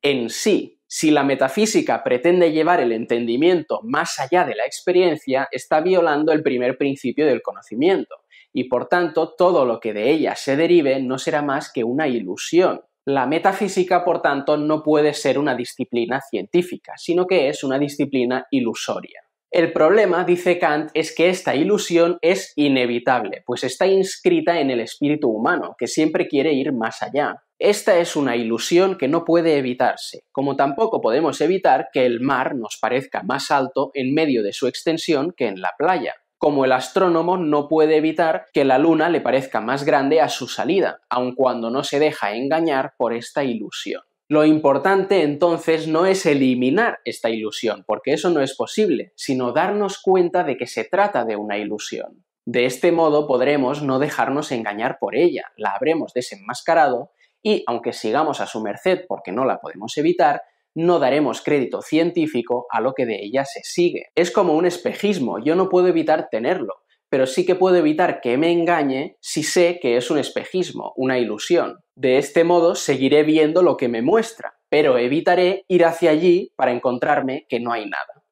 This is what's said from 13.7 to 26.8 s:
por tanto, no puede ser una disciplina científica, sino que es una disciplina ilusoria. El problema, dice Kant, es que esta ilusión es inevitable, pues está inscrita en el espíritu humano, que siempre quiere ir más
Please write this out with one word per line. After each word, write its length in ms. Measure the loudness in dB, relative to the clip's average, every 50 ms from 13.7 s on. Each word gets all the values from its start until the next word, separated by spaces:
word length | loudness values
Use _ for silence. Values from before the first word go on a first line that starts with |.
| 0 -2 0 2 2 0 2
por 180 | 0 -2 0
tanto, 360 | 0 0 -2 0 0 0 0 0
no 260 | 0 0 -2 -2 0
puede 300 | 2 2 4 4 2 0
ser 260 | 0 -2 0 0 0
una 160 | 0 -2 -2
disciplina 680 | -4 -6 -10 -6 _ -8 -4 -2 -2 -2 0 -2 -6
científica, 720 | -6 -6 -6 -6 -6 0 0 0 0 0 -6 -14 _ -18 -20 -16
sino 280 | -6 -2 0 0 0
que 220 | 2 2 2 2 0
es 160 | -2 -4 -4
una 160 | -4 -2 -2
disciplina 680 | -2 -2 -2 -4 -4 -2 0 0 0 0 -2 -4 -4 _
ilusoria. 720 | -2 -2 0 -2 -4 -6 -6 -6 -6 -8 -8 -14 _ -20 _ _ _ _ _ _
El 240 | 0 0 0 2 2
problema, 500 | 2 4 4 6 4 4 4 2 0 2
dice 360 | 0 0 0 2 0 0 2
Kant, 320 | 0 0 0 0 -4 -4 _
es 200 | -4 -4 -4 -2
que 160 | 0 2 2
esta 260 | 2 0 -2 -2 0
ilusión 640 | 0 2 2 2 0 0 0 2 4 4 4 2 0
es 320 | 2 0 0 0 -2 -10 _
inevitable, 880 | 0 2 2 2 2 2 0 -2 -2 0 0 0 0 0 -4 -10 -12 _
pues 180 | -8 -6 -4 -4
está 240 | -6 -2 0 0 2
inscrita 720 | 2 2 2 0 -4 -2 0 2 2 2 2 0 0 0
en 100 | 0 0
el 100 | -2 -2
espíritu 500 | -4 -6 -6 -4 -2 0 0 0 0 -2
humano, 460 | -2 0 0 0 0 -2 -4 -8 -8 _
que 100 | -8 -4
siempre 400 | 0 0 0 0 2 -2 -4 0
quiere 260 | 0 0 0 2 0
ir 200 | 0 -2 -2 -4
más 280 | -4